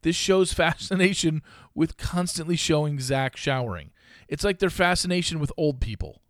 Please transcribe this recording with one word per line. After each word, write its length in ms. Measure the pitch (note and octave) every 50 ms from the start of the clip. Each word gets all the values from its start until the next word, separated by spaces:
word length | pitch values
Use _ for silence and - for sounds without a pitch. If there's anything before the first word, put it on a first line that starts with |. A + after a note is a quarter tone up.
this 140 | - D#3+ F3
show's 360 | - - - F#3+ F#3+ F#3 F3+ -
<laughs> 0 |
fascination 880 | - E3+ E3 D#3 - - - F#3+ F3+ F3+ F#3+ G3 - - E3 D#3 D#3 - - - - - _ _
with 220 | - D#3+ D#3+ -
constantly 600 | _ - - - F3 F3+ F3 - - D#3+ D#3+ E3+ D#3+
showing 420 | - - D#3+ D3+ D3+ D3+ D3 C#3+
Zach 380 | C3 B2+ C3+ C3+ C3+ C3 - -
showering. 540 | - C#3+ C3+ C3 B2 A#2 F#2+ F2 D2 - _ _ _ _ - - - _
It's 160 | C#3+ D3 -
like 160 | G3+ G3 F3+
their 100 | G3 F3+
fascination 720 | E3 - F#3 F3 F3+ F3 - F3+ F3+ F3+ E3 - E3 D#3
with 140 | D3 C#3+ -
old 240 | - D#3 D3+ C#3 B2+
people. 420 | - G#2+ G#2+ - - D2+ - _ _